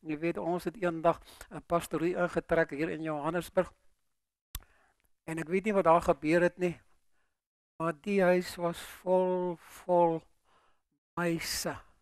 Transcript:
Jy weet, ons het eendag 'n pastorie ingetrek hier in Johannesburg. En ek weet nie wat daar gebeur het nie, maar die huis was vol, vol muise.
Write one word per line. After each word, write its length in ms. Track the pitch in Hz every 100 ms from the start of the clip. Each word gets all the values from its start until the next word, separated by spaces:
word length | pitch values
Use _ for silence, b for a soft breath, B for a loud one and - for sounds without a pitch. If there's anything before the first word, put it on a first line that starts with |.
Jy 160 | 160 151
weet, 200 | 170 170
ons 260 | 170 175
het 120 | 175 170
eendag 440 | 175 165 165 160 B B B
'n 120 | - -
pastorie 480 | 170 - 156 165 185
ingetrek 540 | 175 - - 165 165
hier 200 | 139 160
in 120 | 160
Johannesburg. 720 | 160 151 143 175 165 - 175 _ _ _ _ _ _ _ _ - b b b b _ _ -
En 120 | 160
ek 100 | 156
weet 160 | 185
nie 100 | 196
wat 100 | 196
daar 180 | 170 165
gebeur 400 | 165 165 151 170
het 160 | 175 -
nie, 220 | 180 165 _ _ _ _ _ _ _ _ _ _
maar 140 | 165 156
die 220 | - 202
huis 340 | 180 180 180 -
was 220 | 175 170 - -
vol, 540 | 185 185 185 185 180 165
vol 680 | - - - 180 170 165 - _ _ _ _ _ _ _ _ -
muise. 600 | 175 165 - - 175 - - _